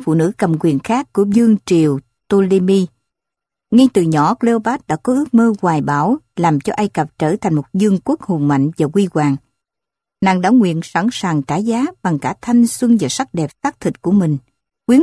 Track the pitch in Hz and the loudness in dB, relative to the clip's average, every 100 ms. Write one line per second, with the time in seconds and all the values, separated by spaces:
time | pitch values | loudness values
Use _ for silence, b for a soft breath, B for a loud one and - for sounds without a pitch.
0 | - 160 165 - 180 160 165 139 - 240 | 0 0 0 -2 -2 0 0 -2 -2 -4
1 | 285 - 202 202 233 208 - 175 156 135 | -2 -2 0 2 2 2 2 2 2 -2
2 | - _ - 202 190 190 180 196 185 _ | -8 _ -2 0 2 2 2 2 0 _
3 | _ _ _ _ _ _ _ 226 262 208 | _ _ _ _ _ _ _ 4 4 2
4 | 165 156 151 233 233 233 220 269 - 156 | 0 2 0 0 0 -2 -2 -6 -6 -6
5 | - 254 302 226 233 208 185 156 139 143 | -2 -2 0 2 2 0 -2 -2 -2 -2
6 | 165 285 - - 170 147 - - 208 - | 0 -2 -6 -2 0 0 -2 -4 -4 -4
7 | 151 - 156 208 190 156 139 190 214 190 | -6 -4 -2 -2 -2 -2 -2 -2 0 0
8 | - 311 - 170 143 143 139 165 151 175 | -2 -4 -4 -2 0 0 0 -2 -2 0
9 | 190 165 147 135 - _ _ _ _ _ | 0 0 -2 -4 -8 _ _ _ _ _
10 | _ _ 190 185 185 247 190 160 170 - | _ _ -2 0 2 2 2 0 -4 -4
11 | 208 - 185 156 139 151 220 226 285 370 | -4 -4 -2 -2 -2 -4 -2 -2 -4 -6
12 | 185 151 131 - - 240 233 - 240 233 | -4 -4 -4 -8 0 2 2 0 0 2
13 | - - 269 170 147 - 277 - 185 - | 0 -4 -6 -6 -6 -6 -8 -6 -6 -4
14 | - 202 170 143 - _ _ _ - 254 | -2 0 0 -2 -8 _ _ _ 2 2